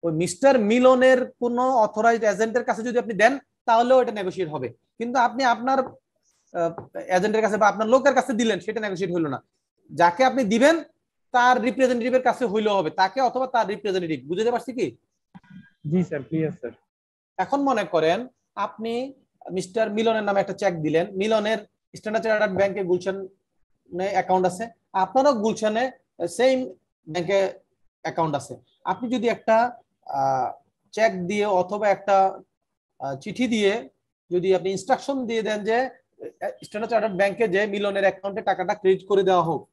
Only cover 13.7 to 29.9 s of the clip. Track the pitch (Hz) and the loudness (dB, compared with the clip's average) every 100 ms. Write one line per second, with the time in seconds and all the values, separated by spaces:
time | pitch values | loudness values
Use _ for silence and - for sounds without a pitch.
13.7 | 202 208 185 170 147 131 180 226 233 240 | -4 -4 -4 -4 -6 -6 -2 -2 -2 -6
14.7 | 247 160 - _ _ _ - _ - - | -6 -6 -6 _ _ _ -20 _ -20 -20
15.7 | _ 151 180 170 151 131 160 156 - 117 | _ -4 -2 -2 -6 -6 -4 -4 -6 -14
16.7 | - _ _ _ _ _ - 269 277 277 | -14 _ _ _ _ _ -8 -4 0 0
17.7 | 240 185 170 156 185 254 _ _ - 202 | -2 0 0 2 0 -4 _ _ -8 -8
18.7 | - 226 233 269 269 _ _ - 180 180 | -8 -8 -6 -8 -14 _ _ -8 -8 -6
19.7 | - 220 208 226 220 202 196 - 190 196 | -2 -2 0 0 0 0 0 -2 -2 -2
20.7 | 170 156 156 170 190 208 220 208 220 - | -2 0 0 0 -2 0 0 0 -4 -6
21.7 | _ _ - 214 220 220 214 214 185 196 | _ _ -14 -6 -4 0 0 0 2 0
22.7 | 196 180 180 190 190 190 _ _ _ _ | 0 -2 -2 -2 -6 -10 _ _ _ _
23.7 | _ _ 180 190 190 180 185 185 185 226 | _ _ -6 -2 -2 0 2 2 -2 -10
24.7 | _ _ 190 190 262 277 240 214 214 214 | _ _ -4 0 2 2 2 0 0 -2
25.7 | 214 254 - _ _ 170 - 254 262 254 | 0 -2 -6 _ _ -8 0 2 2 -2
26.7 | - _ _ - 165 170 196 196 - _ | -12 _ _ -8 -6 0 0 0 -4 _
27.7 | _ _ _ 160 165 160 143 - 120 _ | _ _ _ -8 -2 -2 -2 -6 -18 _
28.7 | _ - 190 240 247 233 214 - 220 247 | _ -8 -6 -4 -2 -2 -2 2 2 2
29.7 | 240 _ | -4 _